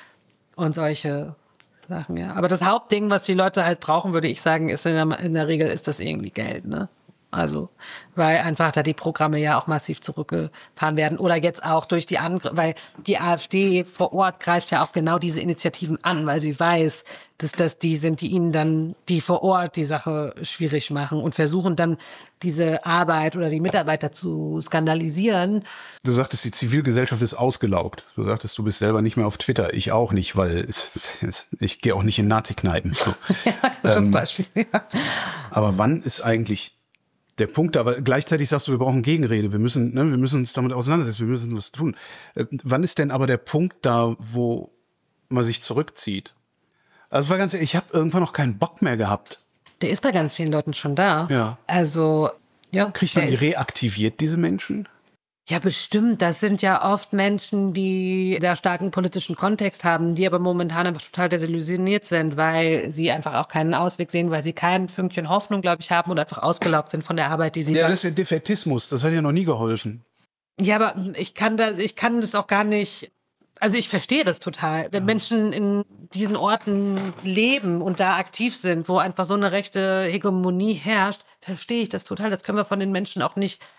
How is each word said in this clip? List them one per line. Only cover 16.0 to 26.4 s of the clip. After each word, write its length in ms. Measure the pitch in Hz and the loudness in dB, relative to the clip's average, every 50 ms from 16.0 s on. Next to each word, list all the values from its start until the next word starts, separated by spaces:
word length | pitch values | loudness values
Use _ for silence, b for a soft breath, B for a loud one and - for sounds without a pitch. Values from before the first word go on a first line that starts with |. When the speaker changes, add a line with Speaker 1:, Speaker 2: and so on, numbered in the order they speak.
| - | -2
Speaker 1:
an, 220 | 175 180 151 156 | -2 -2 0 0
weil 160 | 147 143 160 151 | 0 -2 -2 -2
sie 180 | 151 143 - | -2 -2 0
weiß, 440 | 170 170 170 165 160 151 - - - B B B B B B - | 2 2 4 4 2 2 0 -2 -6 B B B B B B -8
dass 140 | 160 147 - | -8 -6 -2
das 260 | - 170 156 - - | 0 0 0 0 -2
die 180 | - 165 160 | -2 0 0
sind, 240 | 147 156 165 160 - | 0 0 -2 -2 -2
die 60 | 165 - 190 | -4 -2 0
ihnen 200 | 180 170 170 156 | 0 0 2 2
dann, 420 | 156 156 160 156 156 160 165 185 _ - - | 2 2 2 2 0 0 -2 -6 _ -4 0
die 140 | 180 160 - | 0 0 2
vor 200 | - 175 - - | 2 0 2 2
Ort 340 | 190 185 180 175 165 - | 2 2 2 0 -2 -2
die 80 | 170 151 | -4 -2
Sache 500 | 143 156 151 - 160 156 151 147 127 - - 165 | -2 -2 -4 -2 -2 -2 -2 -4 -6 -8 -10 -10
schwierig 480 | - - - 165 147 147 147 - - | -10 -6 -4 -2 0 0 -2 -2 -2
machen 320 | 147 143 143 135 156 151 113 | -4 -4 -4 -2 -2 -2 -2
und 120 | 160 - | -2 0
versuchen 400 | - 156 143 160 185 175 190 160 | 0 0 2 2 0 0 0 2
dann, 220 | 160 170 170 160 - B B B B B B B B - | 2 2 2 0 -2 B B B B B B B B -6
diese 420 | 175 147 160 170 160 160 - - | -4 0 0 0 0 0 -2 0
Arbeit 500 | 175 165 175 180 165 165 156 156 160 156 | 0 2 2 4 4 2 2 2 0 0
oder 140 | 180 170 156 | 0 -2 0
die 120 | 156 156 | 0 0
Mitarbeiter 520 | 170 185 214 190 151 156 156 151 156 143 - | 0 2 2 2 2 2 0 0 0 -4 -6
zu 480 | - 185 175 160 156 156 151 156 160 | -6 -6 -6 -4 -4 -4 -4 -4 -6
skandalisieren. 1040 | 156 - - 160 160 160 160 165 165 160 151 180 202 233 208 180 175 190 214 208 196 B B B B B B B B | -4 -2 0 2 2 2 2 2 0 -2 -2 0 2 2 2 2 2 2 0 0 -2 B B B B B B B B
Speaker 2:
Du 80 | 123 120 | 2 2
sagtest, 320 | 123 131 - - - | 2 2 0 -2 -4